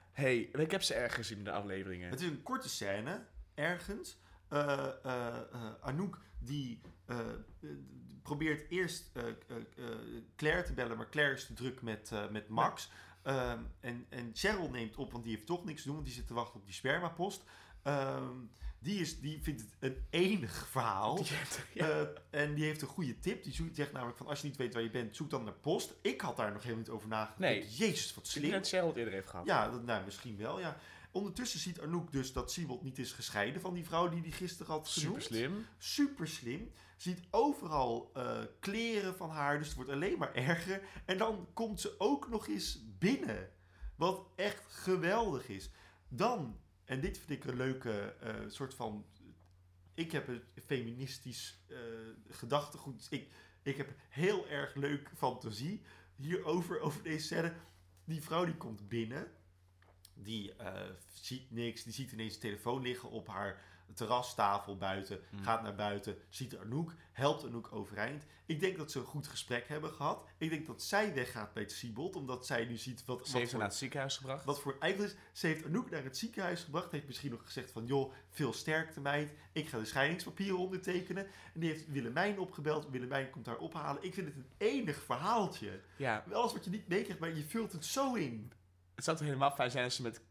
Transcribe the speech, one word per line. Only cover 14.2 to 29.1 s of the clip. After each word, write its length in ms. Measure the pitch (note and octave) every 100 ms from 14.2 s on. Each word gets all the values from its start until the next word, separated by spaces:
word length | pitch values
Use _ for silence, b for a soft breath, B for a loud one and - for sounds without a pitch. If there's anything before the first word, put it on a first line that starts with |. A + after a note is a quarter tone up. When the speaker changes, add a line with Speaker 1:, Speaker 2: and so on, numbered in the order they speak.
| A#2+
Speaker 2:
Cheryl 360 | A2 G3 G3+ D#3
neemt 260 | B2 A2+ B2+
op, 160 | A#2+
want 120 | A#2
die 100 | A2+
heeft 120 | G#2+ -
toch 180 | F3
niks 160 | F3 D3
te 60 | C3
doen, 80 |
want 120 | D3+ C#3
die 100 | A#2+
zit 100 | A#2
te 80 |
wachten 260 | A#2+ A2+ A2+
op 40 |
die 100 | G2
spermapost. 680 | F#2 B2+ D#3 F3 E3+ F#3+ - B B B B
Ehm, 520 | C#3 C#3+ C3+ C3+ C3 B2+ A#2+ B B B
die 220 | D#3+ G3+
is, 200 | D#3+ -
die 220 | C#3+ D#3
vindt 180 | D3 C3
het 100 | A2 -
een 280 | C3+ C3 -
enig 560 | E3+ F#3+ G#3 A2+ - -
verhaal. 460 | C3+ A#2 F#2+ G#2+ D#3+
Speaker 1:
Die 100 | -
heeft, 340 | D3 D3 - -
ja. 140 | - D#3
Speaker 2:
Eh, 160 | D3+ D3 - - D3
en 120 | D3
die 100 | D3
heeft 180 | D3+ D3+
een 60 | C#3
goede 300 | - C#3+ A2
tip. 240 | F3+ A3+
Die 80 | -
zoekt, 240 | C#3 E3 D3
zegt 160 | C#3
namelijk 240 | C3+ A#2+ -
van, 80 | C3
"Als 140 | C#3+
je 60 | D3
niet 100 | -
weet 180 | B2
waar 80 | A#2
je 80 | A2+
bent, 260 | A#2+ A2 -
zoek 140 | D3
dan 140 | C3+
naar 80 | A2
post." 420 | - C#3 G3+ - -
Ik 180 | G#3+ -
had 160 | D#3+ A#2+
daar 160 | G#2+
nog 100 | G#2
helemaal 200 | A#2+ A2+
niet 80 | A2+
over 160 | A2+ G#2+
nagedacht. 300 | A2 G#2+ -
Speaker 1:
Nee. 200 | F3+ G#2+
Speaker 2:
Ik, 60 | G#2
"Jezus, 460 | A#2 G#3 D3+ -
wat 100 | -
Speaker 1:
Ik 60 | -
Speaker 2:
slim." 120 | C#3+
Speaker 1:
denk 120 | C#3+
dat 140 | G3 F#3+
Cheryl 180 | F#3 E3+
het 100 | B2
eerder 160 | A2+